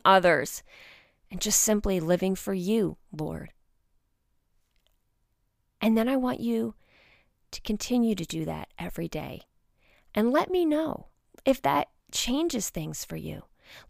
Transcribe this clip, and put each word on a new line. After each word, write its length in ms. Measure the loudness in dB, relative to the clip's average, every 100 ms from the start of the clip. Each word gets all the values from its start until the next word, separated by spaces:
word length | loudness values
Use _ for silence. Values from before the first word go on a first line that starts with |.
| 6
others, 580 | 8 6 4 0 -8 -16 -20 -20 -20 _ _ -14
and 120 | -6
just 180 | 0 2
simply 400 | 2 2 2 0
living 360 | 2 2 2 -2
for 180 | -4
you, 440 | -4 0 2 0 -4 _
Lord. 400 | -8 -8 -8 -12 -20 _ _ _ _ _ _ _ _ _ _ _ _ _ _ _ _ _ _ _ _ _ -2
And 160 | 2 4
then 100 | 4
I 80 | 2
want 240 | 0 -2
you 360 | -2 -2 -2 -6 _ _ _ _ _ _ _
to 100 | -12
continue 540 | -6 -6 0 2 2 0
to 100 | -4
do 200 | -6 -6
that 240 | -6 -10 -12
every 300 | -10 -8 -8
day. 320 | -8 -10 -14 -18 _ _ _ _ _ _
And 180 | 0 2
let 180 | 2 2
me 160 | 0 2
know 420 | 0 -2 -6 -12 _ _ -4
if 180 | 0 2
that 260 | 2 0 -2 _ _
changes 560 | -4 -2 0 0 -2 -4
things 340 | -6 -8 -10
for 140 | -10 -10
you. 260 | -10 -12 -16 _ -20 -20